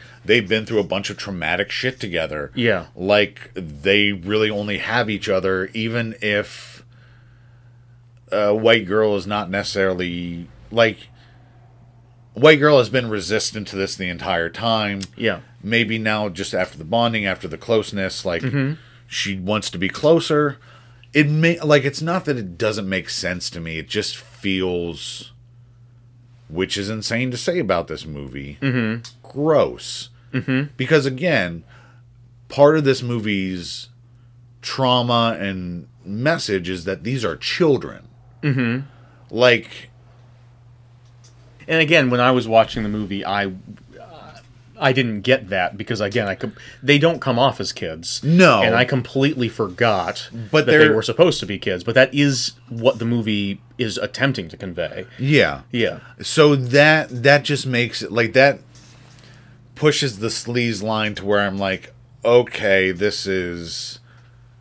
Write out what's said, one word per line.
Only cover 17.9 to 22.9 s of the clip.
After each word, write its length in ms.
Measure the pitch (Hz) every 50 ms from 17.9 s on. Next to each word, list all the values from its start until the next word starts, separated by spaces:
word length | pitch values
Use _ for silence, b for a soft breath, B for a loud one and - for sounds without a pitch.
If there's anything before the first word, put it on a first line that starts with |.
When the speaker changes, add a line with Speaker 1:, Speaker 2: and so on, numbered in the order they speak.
| 104 98 95 92 - - -
Speaker 1:
like, 160 | 92 85 85
Speaker 2:
Mm-hmm. 320 | - 127 127 143 131 143 156 B B B B B B
Speaker 1:
she 300 | - - - - 101 98 95
wants 320 | 90 98 107 104 - -
to 80 | - 87
be 100 | 95 90
closer. 680 | - - - 151 170 165 - - 156 147 147 143 143 b b b b b b b b b b b
It 160 | - 151 151 147
may, 300 | 151 156 165 170 170 170
like, 260 | 160 147 151 143 127
it's 160 | 139 135 -
not 240 | 160 165 180 185 180
that 100 | 151 135 117
it 180 | 101 90 87
doesn't 320 | 90 113 107 107 110 101
make 220 | 95